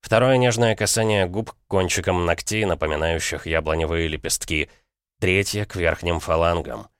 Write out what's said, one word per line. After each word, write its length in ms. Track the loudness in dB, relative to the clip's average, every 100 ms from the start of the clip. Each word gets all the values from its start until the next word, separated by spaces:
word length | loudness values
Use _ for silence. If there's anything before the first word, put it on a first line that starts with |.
Второе 360 | 2 2 4 4
нежное 380 | 4 4 2 2
касание 520 | 0 2 2 2 2
губ 240 | -2 -8
к 40 | -12 _
кончикам 580 | 0 0 0 0 0 0
ногтей, 400 | 0 -2 -2 0
напоминающих 840 | 0 -2 0 0 -2 -4 -6 -2
яблоневые 600 | -2 0 -2 0 -2 -2
лепестки. 640 | -4 -6 -6 -2 -4 -4 _ _ _ _ _
Третье — 460 | 0 2 0 -4 -6
к 100 | -2
верхним 440 | 0 0 -2 -2
фалангам. 680 | 0 0 2 0 -4 -12 -14 _